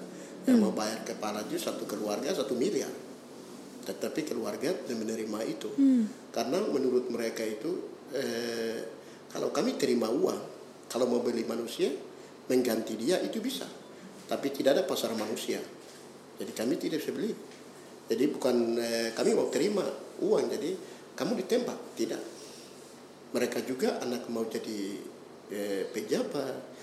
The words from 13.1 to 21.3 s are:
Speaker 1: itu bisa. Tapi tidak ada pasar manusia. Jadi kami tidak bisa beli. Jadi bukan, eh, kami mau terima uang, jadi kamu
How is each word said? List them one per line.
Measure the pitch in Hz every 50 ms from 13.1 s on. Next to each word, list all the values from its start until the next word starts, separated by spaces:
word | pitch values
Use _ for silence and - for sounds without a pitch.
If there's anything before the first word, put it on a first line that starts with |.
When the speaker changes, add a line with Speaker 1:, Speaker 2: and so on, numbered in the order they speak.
| 185 175
Speaker 1:
itu | - - - 226 202
bisa. | 262 - - - - - - - - - - - - - - -
Tapi | - - 113 - 143 -
tidak | - - 131 143 180
ada | 190 175
pasar | 135 - - 113 113
manusia. | 110 107 107 113 - - - 110 95 85 - - - - - - - - - - - - - - -
Jadi | 104 - -
kami | - 110 120 160 -
tidak | - 170 160 147 -
bisa | -
beli. | 123 - 185 233 185 - - - - - - - - - - - - - - -
Jadi | 117 113 131 151
bukan, | - - - 131 120 120 117 113 117 117
eh, | 117 117 117 117 113 113
kami | 113 - 123 196 233
mau | 202 127 120
terima | - - 147 208 208 196 160 - - - - - - - -
uang, | 190 214 165 127 120
jadi | 123 107 117 156 190 190 - - - - - - -
kamu | - 131 175